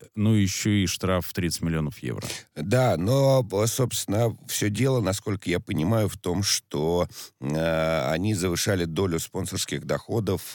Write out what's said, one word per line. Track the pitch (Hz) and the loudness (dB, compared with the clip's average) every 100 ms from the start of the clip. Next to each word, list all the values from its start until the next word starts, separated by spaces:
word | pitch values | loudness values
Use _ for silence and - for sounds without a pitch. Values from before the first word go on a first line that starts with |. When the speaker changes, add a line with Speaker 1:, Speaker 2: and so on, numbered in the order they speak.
| - - | -8 0
Speaker 1:
ну, | 107 | 4
ещё | 110 92 - 107 | 6 4 2 2
и | 104 90 | 2 2
штраф | - 90 92 - | 0 0 0 0
в | |
тридцать | - 87 - | -2 -2 -2
миллионов | 85 80 76 - | -2 0 -2 -4
евро. | 64 50 - - - - | -8 -6 -8 -10 -12 -8
Speaker 2:
Да, | 80 123 127 85 | 0 2 4 2
но, | 95 135 135 131 110 | 2 4 6 4 2
э, | 98 113 | 2 0
собственно, | - 117 - - 101 117 101 - | 0 -2 -2 -2 0 0 -2 -6
всё | - 107 | -2 0
дело, | 101 135 127 | 2 2 2
насколько | 95 95 - 98 - | 0 -2 -4 -4 -2
я | 87 | -2
понимаю, | - 69 82 113 101 | -2 -2 2 2 0
в | - | -2
том, | 90 87 | -4 -2
что, | 104 - - 71 78 87 87 - - - | 0 -2 -2 -2 0 2 0 -4 -18 -10
э, | 67 78 82 80 80 80 65 | -4 -2 0 0 0 0 0
они | 80 101 | -2 -2
завышали | 101 90 85 - 95 | 0 0 0 0 0
долю | 85 80 95 82 | 0 0 0 -2
спонсорских | - 92 90 92 - 71 | -4 -6 -6 -6 -6 -6
доходов, | 82 71 - 107 98 90 - | -4 -6 -2 -2 -2 -2 -4